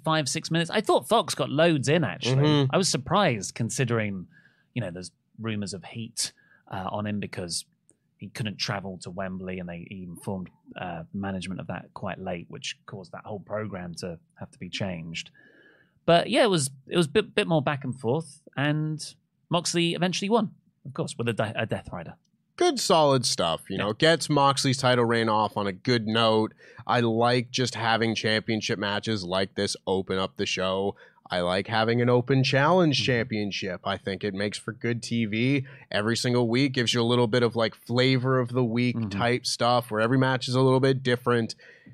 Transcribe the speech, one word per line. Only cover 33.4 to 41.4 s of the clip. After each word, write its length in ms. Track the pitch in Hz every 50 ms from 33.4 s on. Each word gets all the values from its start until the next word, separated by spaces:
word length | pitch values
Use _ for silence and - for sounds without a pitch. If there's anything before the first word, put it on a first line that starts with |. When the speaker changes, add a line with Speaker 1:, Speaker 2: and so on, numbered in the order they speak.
| 104 101 90 - 104 95 87 90 -
Speaker 2:
I 120 | 98 98
think 260 | 92 - 101 95 92 -
it 100 | 104 95
makes 240 | 98 104 107 -
for 140 | - - 113
good 320 | 104 - - 117 120 113 -
T 220 | - 117 117 113
V 400 | 101 107 110 123 131 143 135 135 - - - - -
every 240 | - 101 104 113 117
single 320 | - - 127 123 123 120
week, 240 | 110 117 127 143 139 131
gives 200 | 127 117 107 -
you 80 | 120
a 20 | 117
little 240 | 117 123 120 120
bit 160 | 110 123 123 120
of, 120 | 113 107
like, 200 | 117 113 110 -
flavor 640 | - - - 117 123 127 135 131 127 123 131 131 131
of 100 | 123 117
the 140 | 120 131 127
week 320 | 113 113 120 123 123 117
Speaker 1:
Mm-hmm. 140 | 117 113 101
Speaker 2:
type 360 | 101 98 120 120 120 127 -
stuff 460 | - - - 120 120 123 123 123 -
where 80 | 107 107
every 160 | 113 117 135
match 300 | 131 131 131 131 120 127
is 80 | 135 123
a 60 | 131
little 180 | 131 135 131 131
bit 240 | 135 135 135 131 131
different. 500 | 123 123 120 - 123 120 117